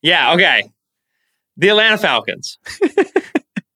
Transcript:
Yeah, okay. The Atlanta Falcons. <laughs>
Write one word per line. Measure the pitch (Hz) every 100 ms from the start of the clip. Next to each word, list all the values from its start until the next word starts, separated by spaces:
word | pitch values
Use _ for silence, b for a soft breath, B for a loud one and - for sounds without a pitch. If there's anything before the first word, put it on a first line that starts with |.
Yeah, | 151 170 131
okay. | 170 185 123 101 _ _ _ _ _ _ _ _ -
The | 180
Atlanta | 214 220 214
Falcons. | 180 123 101 - - -
<laughs> | - - 381 - - - - 294 _ - _